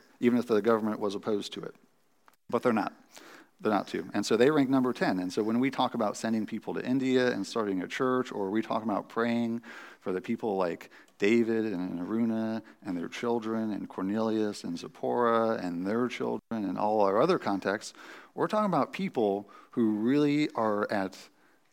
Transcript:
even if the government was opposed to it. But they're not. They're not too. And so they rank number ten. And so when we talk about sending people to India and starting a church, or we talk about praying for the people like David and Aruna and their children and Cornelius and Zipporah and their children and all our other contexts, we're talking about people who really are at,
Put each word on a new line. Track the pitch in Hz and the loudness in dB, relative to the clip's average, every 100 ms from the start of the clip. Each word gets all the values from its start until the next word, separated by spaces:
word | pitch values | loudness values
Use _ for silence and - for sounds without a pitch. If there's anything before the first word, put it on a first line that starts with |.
| - _ | -18 _
even | 120 120 | 2 4
if | 117 | 4
the | 107 | 4
government | 107 113 107 107 | 4 4 2 -2
was | 107 | -4
opposed | 98 110 104 - | -4 -2 -2 -4
to | - | -10
it. | - - _ _ _ _ _ _ - | -12 -14 _ _ _ _ _ _ -4
But | 117 | 0
they're | 127 | 2
not. | 110 - - _ - - - - _ | 2 -2 -8 _ -20 -20 -20 -20 _
They're | 107 | 0
not | 101 95 | 0 -2
too. | 92 90 | -6 -6
And | 104 101 | -6 0
so | 113 | 4
they | 131 | 6
rank | 156 131 | 6 4
number | 135 127 | 4 2
ten. | 120 175 92 | 0 0 0
And | 92 | -2
so | - | -2
when | 107 117 | 0 0
we | 131 | 0
talk | 123 123 | 0 -2
about | 120 104 - | 0 -2 -2
sending | 113 113 | -2 -2
people | 101 107 - | -2 -6 -6
to | 87 | -6
India | - 131 131 127 123 | -2 0 2 2 2
and | 117 95 | 0 -4
starting | 117 104 95 | -4 -2 -2
a | 87 | -4
church, | - 131 127 123 | -2 0 0 -2
or | 104 95 | -4 -2
we | 110 | -2
talk | 107 113 | 0 -2
about | 110 98 - | -2 -2 -4
praying | - 117 117 117 117 - - - - | -2 0 0 0 -4 -8 -16 -18 -12
for | 98 | -4
the | 92 | -4
people | - 113 117 95 | -2 -4 0 0
like | 87 80 - - - _ | 0 -2 -10 -20 -20 _
David | 101 117 113 113 110 | 4 4 4 0 -2
and | 90 92 87 | -2 -4 -6
Aruna | 87 110 117 110 110 110 - - | -4 0 0 0 -2 -6 -10 -14
and | 104 87 | -8 -6
their | 85 | -6
children | - 120 120 110 113 110 | -4 -2 -2 -2 -2 -2
and | 101 - | -4 -6
Cornelius | - 95 107 110 110 107 101 | -6 -2 0 0 0 0 -4
and | - - | -8 -8
Zipporah | - - 131 123 120 117 113 113 | -10 -6 -4 0 2 4 2 0
and | 90 87 92 | -4 -4 -2
their | 113 123 | 0 -2
children | - 123 113 - | -2 -4 -4 -6
and | 113 98 95 | -4 -4 0
all | 104 107 | 2 4
our | 98 101 | 4 4
other | 160 175 | 4 2
contexts, | 113 98 95 107 - - - - - | 0 -2 0 -2 -6 -16 -18 -20 -14
we're | - 165 | -4 -2
talking | 214 214 | 0 2
about | 160 123 | 2 0
people | - 190 - 104 101 101 - - | -2 -4 2 2 2 -4 -18 -8
who | 127 110 | 2 2
really | 107 117 147 147 147 147 - | 4 2 4 4 2 0 0
are | 110 104 104 | 0 0 0
at, | 104 95 - - _ _ _ _ | 0 -2 -6 -18 _ _ _ _